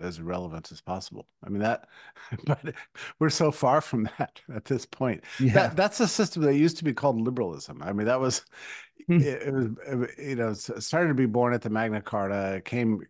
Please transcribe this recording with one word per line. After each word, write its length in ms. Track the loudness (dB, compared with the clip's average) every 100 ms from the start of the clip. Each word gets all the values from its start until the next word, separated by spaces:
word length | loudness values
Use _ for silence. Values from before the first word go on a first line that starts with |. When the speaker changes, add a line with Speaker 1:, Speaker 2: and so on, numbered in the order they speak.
Speaker 1:
as 160 | -10 -8
irrelevant 540 | -8 -6 -8 -10 -14
as 80 | -14
possible. 480 | -8 -8 -8 -16 -20 _ -8
I 20 |
mean, 140 | -2
that, 240 | 0 -2 -6 -20 -20 -20
<laughs> 260 | -12 -6
but 300 | -2 -2 -4 -12 -14 -16 -14 0
we're 100 | 0
so 220 | 4 2
far 280 | 4 4 4
from 300 | 2 0 -2 -4
that 220 | -8 -10 -14
at 120 | -10
this 200 | -4 -4
point. 380 | -4 -4 -2 -2 -6 0
Speaker 2:
Yeah. 140 | 4
Speaker 1:
That, 240 | 6 4 4
that's 240 | 2 2
a 80 | 2
system 340 | 2 0 2
that 140 | 4 6
used 200 | 4 2
to 60 |
be 80 | -2
called 280 | 0 0 2
liberalism. 600 | 0 -2 -4 -6 -12 -10
I 100 | -4
mean, 160 | 0 2
that 120 | 2
was, 240 | 2 0 -4 -16 -18 -16 -18 -8 2
Speaker 2:
Hmm. 140 | 4
Speaker 1:
it, 220 | 4 0
it 120 | -2
was, 120 | 0 0 -4 -6
it, 240 | -4 -4 -6 -6
you 40 | -2
know, 140 | -2
s-, 200 | -2 -6 -8
started 300 | -2 2 2
to 60 |
be 120 | 4 2
born 280 | 4 2
at 80 | 2
the 80 | 0
Magna 300 | -2 0 -2
Carta, 600 | -4 -2 -2 -2 -2 -4
came, 360 | -4 -2 0 0 -4